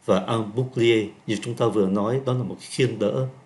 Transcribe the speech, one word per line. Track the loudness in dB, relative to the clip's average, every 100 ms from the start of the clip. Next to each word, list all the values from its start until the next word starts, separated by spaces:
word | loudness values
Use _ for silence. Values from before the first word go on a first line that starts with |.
| 2
Và | 0
un | 2 -2 -2 -4
bouclier, | -4 2 4 4 2 -8 -6
như | -6
chúng | -4
ta | 0 0
vừa | 2 2
nói, | 2 0 0 0
đó |
là | -2
một | -2 -8
cái | -12
khiên | -2 -2 0
đỡ. | -2 0 -4 -6